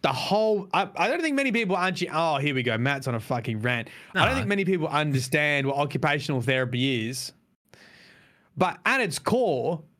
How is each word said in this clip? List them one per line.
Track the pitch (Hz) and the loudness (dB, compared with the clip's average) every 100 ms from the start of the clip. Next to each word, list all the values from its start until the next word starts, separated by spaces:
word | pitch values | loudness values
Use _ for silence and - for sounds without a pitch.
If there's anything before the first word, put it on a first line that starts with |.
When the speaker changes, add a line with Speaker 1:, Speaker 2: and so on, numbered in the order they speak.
Speaker 1:
the | 151 | 0
whole, | 131 - 202 220 208 190 | -2 0 2 4 2 0
I, | 180 196 - | -2 -2 -2
I | 185 | 0
don't | 330 | 0
think | 320 277 | 0 0
many | 269 | 2
people | 233 214 190 | 0 0 0
actually, | 185 175 175 | 0 -2 -2
oh, | 156 165 143 | 0 2 2
here | 147 | 0
we | 131 | 0
go. | 120 113 | 0 0
Matt's | 127 139 131 | 0 0 -2
on | 117 | -4
a | |
fucking | - 123 113 110 | -2 -4 -2 -2
rant. | 117 120 117 - - | -2 -2 -4 -14 -6
I | 185 | 2
don't | 180 | 2
Speaker 2:
Nah. | 262 | 2
Speaker 1:
think | 202 | 0
many | 202 | 0
people | 185 185 156 | 2 0 0
understand | 147 151 135 127 151 147 143 139 | 0 0 0 0 0 2 2 0
what | 139 | 0
occupational | 143 139 147 143 127 135 | -2 0 0 0 0 -2
therapy | 117 131 127 123 131 123 110 | 2 0 0 0 0 0 -2
is. | 131 - - _ _ _ - - - - - - _ _ - | -6 -10 -14 _ _ _ -20 -20 -20 -20 -20 -20 _ _ -2
But | 175 - 208 | -2 0 0
at | 262 | 2
its | 214 - | 0 -2
core | - 233 233 131 120 170 - _ | 0 2 2 0 0 -4 -8 _